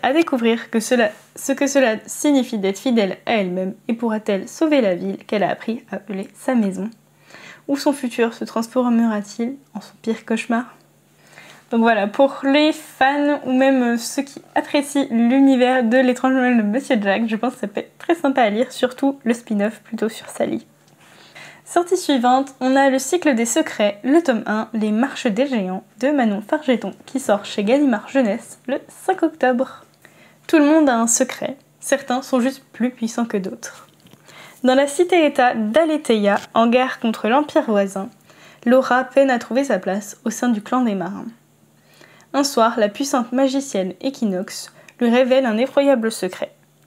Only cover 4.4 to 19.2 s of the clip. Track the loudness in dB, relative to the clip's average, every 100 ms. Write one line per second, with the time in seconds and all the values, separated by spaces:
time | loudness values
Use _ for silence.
4.4 | -6 -4 0 2 2 -2 -4 -8 -6 -2
5.4 | -2 -4 -6 -8 -10 -14 -10 -12 -12 -8
6.4 | -2 0 0 -4 -10 -12 _ _ _ -20
7.4 | -20 -18 -6 -2 0 -2 -4 -2 -2 -2
8.4 | -8 -6 -4 -2 2 2 2 -2 -6 -8
9.4 | -8 -8 _ -18 -18 _ -6 -6 -4 -6
10.4 | -2 -4 -6 -16 _ _ _ _ _ -20
11.4 | -20 -20 _ 0 2 2 0 2 0 2
12.4 | 0 2 2 0 -10 0 0 2 0 -2
13.4 | -2 2 4 4 2 -2 -4 -6 -8 -12
14.4 | -6 -4 -2 -2 -2 -2 0 0 2 6
15.4 | 6 6 4 2 4 4 4 2 0 2
16.4 | 2 2 2 -2 0 0 2 0 -2 -2
17.4 | -4 -4 -8 -8 -10 _ -2 0 0 2
18.4 | 2 2 -4 -2 -4 0 -2 -2